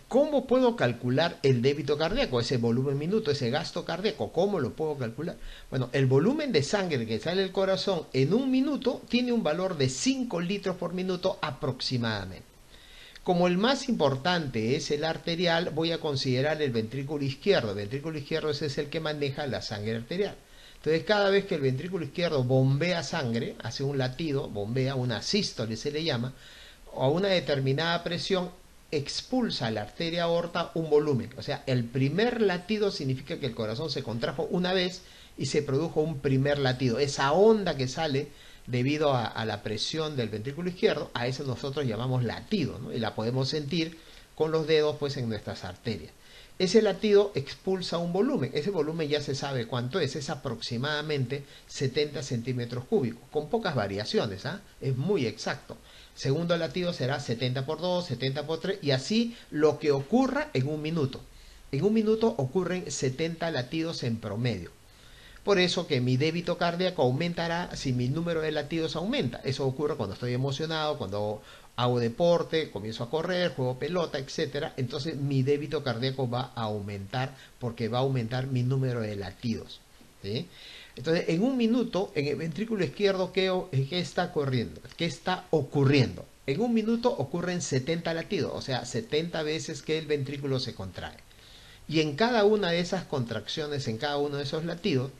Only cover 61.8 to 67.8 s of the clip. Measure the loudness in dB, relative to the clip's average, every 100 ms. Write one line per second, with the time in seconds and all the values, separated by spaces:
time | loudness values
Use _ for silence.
61.8 | 4 4 4 4 2 2 0 0 0 -2
62.8 | -4 -2 -2 0 -2 -2 -2 -2 -2 -4
63.8 | -4 -4 -4 -4 -4 -2 0 -2 -6 -14
64.8 | -20 -20 -20 -20 -20 -6 2 4 4 2
65.8 | 0 2 4 4 2 0 -2 0 0 0
66.8 | 0 2 2 2 0 -2 -2 -2 -4 -4